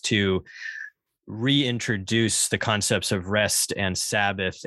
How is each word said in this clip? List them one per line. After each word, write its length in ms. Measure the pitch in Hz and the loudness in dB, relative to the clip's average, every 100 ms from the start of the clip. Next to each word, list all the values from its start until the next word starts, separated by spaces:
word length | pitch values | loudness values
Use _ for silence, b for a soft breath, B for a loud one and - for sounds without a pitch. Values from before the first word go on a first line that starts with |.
to 400 | - 110 98 92 - B B B B _ _ _ - | 0 2 2 0 -2 B B B B _ _ _ -14
reintroduce 1200 | 104 127 143 131 120 - 107 95 113 110 - - | -4 2 2 2 -2 -2 -4 2 2 4 2 0
the 100 | 110 | 0
concepts 540 | - 104 - 104 - | 0 0 2 0 0
of 160 | 101 87 | -2 0
rest 440 | 104 101 - - - | 0 2 2 -2 -2
and 220 | 98 90 | -2 -2
Sabbath 680 | - 107 101 98 92 - | -2 0 0 0 -4 -4